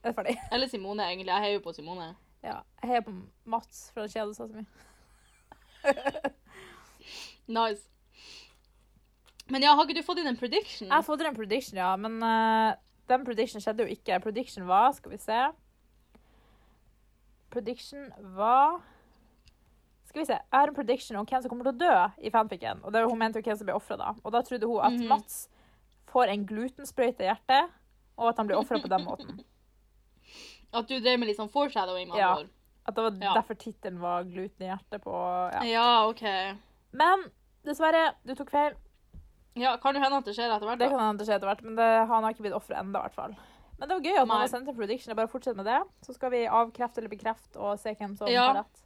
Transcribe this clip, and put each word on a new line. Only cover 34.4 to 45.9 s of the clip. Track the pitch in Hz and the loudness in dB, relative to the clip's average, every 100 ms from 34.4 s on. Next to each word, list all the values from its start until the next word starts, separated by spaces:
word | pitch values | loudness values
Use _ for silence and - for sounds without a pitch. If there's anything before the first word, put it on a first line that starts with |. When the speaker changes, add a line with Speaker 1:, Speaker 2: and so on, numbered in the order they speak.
| 196 _ | -12 _
Speaker 1:
i | 185 | -10
hjertet | 190 _ 208 | -10 _ -12
på, | 196 180 180 180 180 | -8 -6 -4 -2 -2
ja. | - | -2
Speaker 2:
Ja, | 233 226 240 240 220 | 0 4 6 6 4
OK. | 226 220 190 190 202 _ _ _ | 0 -4 -2 -4 -8 _ _ _
Speaker 1:
Men, | 262 330 381 311 _ _ _ | 2 6 6 2 _ _ _
dessverre, | 294 294 320 330 320 - | -8 0 4 4 2 -2
du | 233 | -12
tok | 262 277 | -10 0
feil. | 294 294 - - _ _ - - _ _ | 2 2 -2 -20 _ _ -20 -20 _ _
Speaker 2:
Ja, | 233 254 247 | -2 -2 0
kan | 269 | 0
jo | 277 | 2
hende | 269 277 | 2 0
at | |
det | 208 | -2
skjer | 214 233 | -4 -2
etter | 214 | 0
hvert, | 208 240 | -2 0
Speaker 1:
Det | 247 | 2
Speaker 2:
da. | |
Speaker 1:
kan | 269 | 2
hende | 214 | 0
at | 208 | 0
det | 214 | 0
skjer | 202 | 0
etter | 196 | 0
hvert, | 202 | -4
men | 226 | -4
det, | 220 226 226 226 | 2 6 6 6
han | 226 | 2
har | 220 | 2
ikke | 220 | -4
blitt | 208 | -6
offret | 185 - 147 | -6 -6 -8
enda, | 190 196 | -4 -4
i | |
hvert | - | -6
fall. | - - 208 - - - - | -8 -12 -12 -20 -20 -20 -14
Men | 285 | -4
det | 370 | -2
var | |
gøy | 302 277 | 2 4
at | 247 | 4
man | 214 | 4
Speaker 2:
Nei. | 240 | 0
Speaker 1:
har | |
sendt | 247 269 | -4 -8
en | |
prediction. | 233 208 247 - | -8 -6 -6 -6
Det | |
er | 220 | -4
bare | 220 | -4
å | |
fortsette | 254 262 196 | -4 -6 -4
med | |
det, | 196 269 381 | 0 0 -2